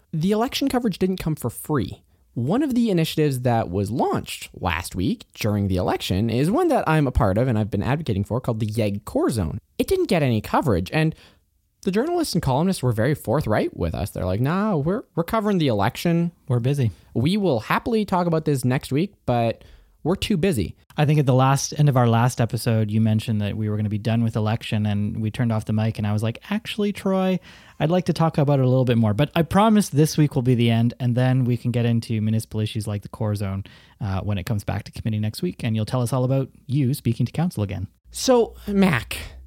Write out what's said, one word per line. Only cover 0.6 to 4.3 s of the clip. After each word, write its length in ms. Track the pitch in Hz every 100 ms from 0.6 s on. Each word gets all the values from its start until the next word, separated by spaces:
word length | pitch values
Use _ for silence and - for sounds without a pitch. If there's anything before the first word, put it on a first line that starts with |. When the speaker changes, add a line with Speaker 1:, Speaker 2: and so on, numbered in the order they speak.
| 277
Speaker 1:
coverage 280 | 247 240 -
didn't 200 | 185 185
come 180 | 165 151
for 160 | 120
free. 500 | - - 147 80 - _ _ _
One 300 | 139 123 240
of 100 | 302
the 160 | 240 233
initiatives 520 | 175 160 - 151 127
that 280 | 123 117 -
was 220 | 92 101
launched 580 | 127 - 131 -